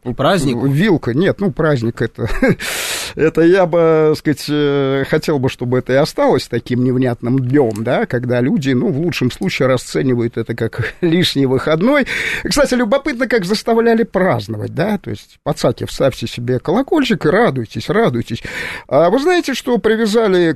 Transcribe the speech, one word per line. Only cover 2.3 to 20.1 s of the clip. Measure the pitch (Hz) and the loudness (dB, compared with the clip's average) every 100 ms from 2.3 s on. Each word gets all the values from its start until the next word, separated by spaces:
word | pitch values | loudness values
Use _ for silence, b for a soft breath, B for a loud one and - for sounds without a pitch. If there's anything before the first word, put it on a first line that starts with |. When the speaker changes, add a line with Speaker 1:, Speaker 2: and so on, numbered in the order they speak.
| - | 0
Speaker 2:
<laughs> | 269 - B B B B B | 2 0 B B B B B
это | - 156 160 | 0 0 4
я | 170 190 175 | 4 6 4
бы, | 170 165 160 156 | 4 4 4 4
так | 151 | 2
сказать, | 165 131 - | -2 -4 -2
э, | 147 147 139 135 135 135 | 0 0 0 0 0 0
хотел | 160 - 147 | -2 0 -2
бы, | 117 | -2
чтобы | - 123 127 | -4 -2 -2
это | 123 | 0
и | 131 | 0
осталось | 156 - 285 151 - | 0 0 2 2 0
таким | 117 - 123 | -6 -4 0
невнятным | 127 127 131 123 117 131 | 0 2 0 -2 -2 -2
днём, | 123 139 120 104 | 2 2 2 0
да, | 113 160 220 | -2 -2 -2
когда | 127 123 123 | -2 -2 0
люди, | 123 220 131 | 0 0 0
ну, | 127 196 | 0 0
в | 135 | -2
лучшем | 175 - 127 | -2 -2 -2
случае | - 190 - 131 127 | -2 -4 0 0 0
расценивают | - 160 143 120 117 123 | -2 -2 0 0 -2 -4
это | 117 | -6
как | 117 113 - 117 - | -4 -4 -4 -8 -2
<laughs> | |
лишний | 175 165 175 139 135 | 0 2 0 2 2
выходной. | 131 147 160 220 294 247 B B B | 2 0 0 2 2 0 B B B
Кстати, | - 226 269 | -4 0 2
любопытно, | 240 240 269 311 240 247 | 2 0 0 -2 -4 -2
как | 247 | 0
заставляли | 175 214 - 226 233 226 | 0 -4 0 2 2 2
праздновать, | 233 196 180 120 104 110 110 | 0 0 0 0 -4 -8 -8
да, | 113 185 208 | -4 -2 -2
то | - | -6
есть, | - - _ | -12 -12 _
пацаки, | - 156 151 113 | -6 0 0 -2
вставьте | 117 - 139 - 117 | -6 0 -2 0 -8
себе | - 120 127 | -6 -2 -2
колокольчик | - 190 269 330 269 214 156 | 0 -2 2 0 2 0 2
и | |
радуйтесь, | 175 233 131 113 - - | 2 2 0 -6 -8 -4
радуйтесь. | 170 220 120 - 117 B B B B B | 0 2 0 -4 -8 B B B B B
А | 135 170 | 2 4
вы | 240 | 2
знаете, | 294 349 302 | 2 0 0
что | 254 - 240 | -4 -2 0
привязали | 220 220 226 | 2 2 2